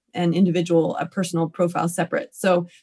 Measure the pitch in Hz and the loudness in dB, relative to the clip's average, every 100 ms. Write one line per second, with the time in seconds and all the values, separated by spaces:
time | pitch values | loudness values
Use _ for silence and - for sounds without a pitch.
0 | _ - 170 165 185 170 175 165 160 - | _ -2 0 2 2 2 2 2 2 -2
1 | 165 - 175 170 165 - 175 175 170 175 | -6 -6 -4 -2 -2 0 -2 0 -2 -2
2 | 170 151 - - 190 175 175 - | -4 -4 -6 -4 0 0 -2 -12